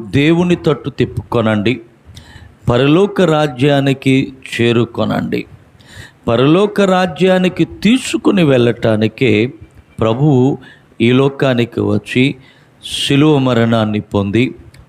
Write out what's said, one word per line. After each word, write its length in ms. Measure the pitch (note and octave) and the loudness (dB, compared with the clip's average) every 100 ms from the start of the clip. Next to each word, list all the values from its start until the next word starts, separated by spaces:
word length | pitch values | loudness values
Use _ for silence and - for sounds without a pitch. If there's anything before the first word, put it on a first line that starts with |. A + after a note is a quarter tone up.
దేవుని 560 | G#2+ C3 D3 E3+ F3+ E3+ | -4 0 2 2 0 0
తట్టు 340 | D#3+ C#3+ C#3 | -2 -2 -4
తిప్పుకొనండి, 880 | - A#2+ - - A#2+ A2 G#2+ G#2 - - _ - - - - - _ A#2 | -4 -4 -4 -4 -2 0 0 -2 -4 -8 _ -20 -20 -20 -20 -20 _ -2
పరలోక 500 | B2 C#3 E3 G3+ G3+ | 2 4 4 2 0
రాజ్యానికి 1120 | E3+ D#3 D3+ B2+ C#3+ C#3 C#3 C3+ C3 C3+ - - - - | 0 2 -2 0 0 2 0 -2 0 0 -2 -8 -10 -2
చేరుకొనండి." 880 | A#2 A#2 A2 - G#2+ G2 - A#2+ - - _ _ - - - _ - | 0 0 -2 -4 -4 -4 -4 -6 -8 -18 _ _ -20 -20 -20 _ -2
పరలోక 520 | A#2 C#3 F3 G3+ G3+ | 2 4 4 2 0
రాజ్యానికి 840 | F#3+ F#3 F#3 D3+ F#3 F#3 F3+ F3 | 0 2 0 0 2 2 0 -2
తీసుకుని 760 | D#3+ - G3+ B3+ - - - G3+ | -4 -2 0 0 -2 -4 0 2
వెళ్ళటానికే 1080 | D3+ B2+ A#2+ A2+ A#2 G#2+ A2 - B2 G#2 B2+ - - - - - | 2 4 2 0 0 0 0 0 0 0 -2 -6 -20 -20 -16 -4
ప్రభువు 580 | A2+ A#2+ D3+ B2+ C3 - - - _ - | -2 0 2 2 2 -2 -10 -20 _ -2
ఈ 120 | A#2 | 2
లోకానికి 680 | B2+ C#3 C#3 C3+ A#2+ A2+ G#2+ | 2 2 0 -2 0 -2 -2
వచ్చి 540 | G#2 G#2 - B2 C3+ - - _ _ _ - - - | -2 -4 -2 0 0 -2 -16 _ _ _ -12 -8 -2
శిలువ 320 | C#3 D#3 C#3+ | 2 2 2
మరణాన్ని 640 | B2+ A#2 A2+ A#2 G#2+ G#2 | 2 0 2 0 0 -4
పొంది 540 | - G2+ G2 G#2+ C3 - - - | -4 -4 -2 0 -2 -6 -20 -20